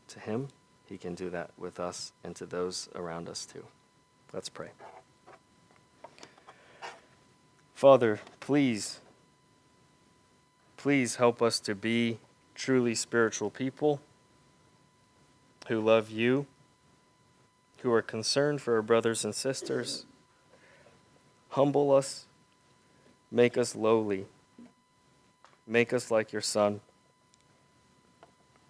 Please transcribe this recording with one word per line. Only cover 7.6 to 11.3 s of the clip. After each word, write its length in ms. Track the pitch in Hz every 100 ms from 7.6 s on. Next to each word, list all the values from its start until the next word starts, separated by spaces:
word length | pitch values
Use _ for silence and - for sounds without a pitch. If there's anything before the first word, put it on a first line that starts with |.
| _
Father, 460 | - 139 131 120 104 - -
please, 600 | - 143 135 107 - - - _ _ _ _ _ _ _ _ _ _ _ _ _ _ _ _ -
please 400 | 139 143 117 -
help 260 | 120